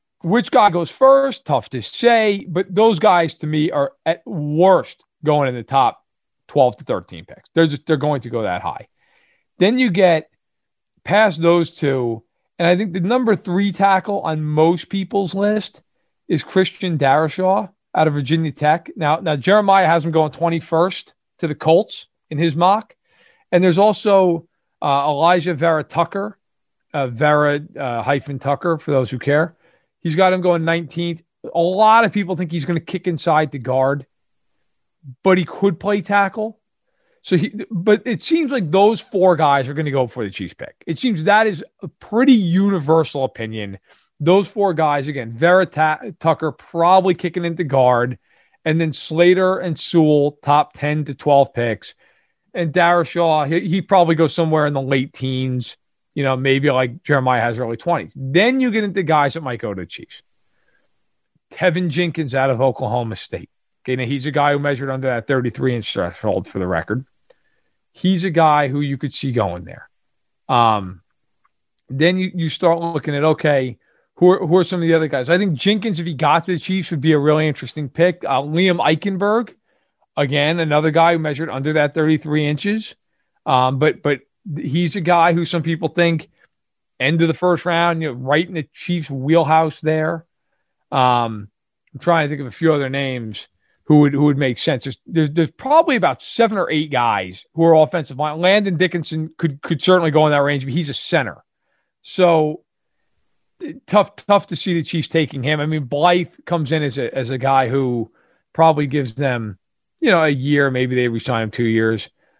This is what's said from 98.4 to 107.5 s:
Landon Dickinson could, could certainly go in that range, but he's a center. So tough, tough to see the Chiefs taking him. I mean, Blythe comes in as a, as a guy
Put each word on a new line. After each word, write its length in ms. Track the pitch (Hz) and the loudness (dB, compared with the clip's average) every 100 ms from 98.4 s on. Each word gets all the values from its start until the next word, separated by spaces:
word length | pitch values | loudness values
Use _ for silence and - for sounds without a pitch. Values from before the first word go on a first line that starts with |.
Landon 360 | 180 208 196 160 | 2 2 2 0
Dickinson 520 | 180 175 151 160 156 - | -2 -2 -6 -8 -8 -6
could, 240 | 160 139 | -6 -6
could 180 | - 160 | -6 -2
certainly 300 | - 185 165 | 2 4 4
go 160 | 151 151 | 2 4
in 60 | |
that 100 | 147 | 2
range, 220 | 143 143 | 0 -2
but 100 | 131 | -4
he's 160 | 151 147 | -4 -4
a 40 | |
center. 500 | 127 - 160 117 76 _ _ _ _ _ _ | -8 -4 -2 -2 -8 _ _ _ _ _ _
So 600 | - - 175 160 151 156 _ _ _ _ _ _ _ _ _ - 311 - - | -10 0 2 4 0 -4 _ _ _ _ _ _ _ _ _ -18 -16 -16 -2
tough, 300 | 202 190 - | 0 0 -2
tough 320 | - 202 - | 0 0 0
to 80 | 160 | -8
see 180 | 190 | -4
the 80 | 170 | -4
Chiefs 260 | - 170 - | -4 -6 -2
taking 360 | 165 147 143 | -2 -2 -4
him. 160 | 131 151 | -4 -2
I 80 | 151 | -2
mean, 160 | 156 | -4
Blythe 500 | 127 143 175 180 170 _ - | -4 0 2 2 -2 _ -6
comes 260 | 170 135 | -4 -2
in 100 | 156 | -2
as 160 | 147 127 | -4 -4
a, 180 | 120 139 | -6 -4
as 140 | 120 | -6
a 80 | 131 | -4
guy 320 | 135 | 0